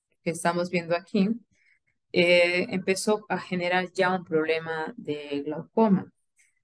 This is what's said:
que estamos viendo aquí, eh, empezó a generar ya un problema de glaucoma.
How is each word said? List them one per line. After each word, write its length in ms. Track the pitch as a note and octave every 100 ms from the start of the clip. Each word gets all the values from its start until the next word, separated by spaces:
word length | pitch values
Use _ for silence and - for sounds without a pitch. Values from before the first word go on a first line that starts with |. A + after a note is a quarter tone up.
| _ _
que 80 | F3
estamos 400 | E3 F3 F3 F3+
viendo 240 | F3+ E3
aquí, 340 | E3+ - G#3 G3 A#3 - _ _ _ _ _ _
eh, 540 | F3+ F3 F3 F3 F3+ F3+
empezó 540 | F#3 F#3+ F#3 - G#3+ -
a 100 | F#3
generar 520 | - F3+ F3 F3+ F3+
ya 220 | - F3+
un 100 | F#3
problema 680 | E3+ D#3+ D#3 D#3+ E3 D#3+ D#3 -
de 460 | - D3 D3 C#3+
glaucoma. 680 | D3 D3+ - - A3 F#3 - _ _ _ _ _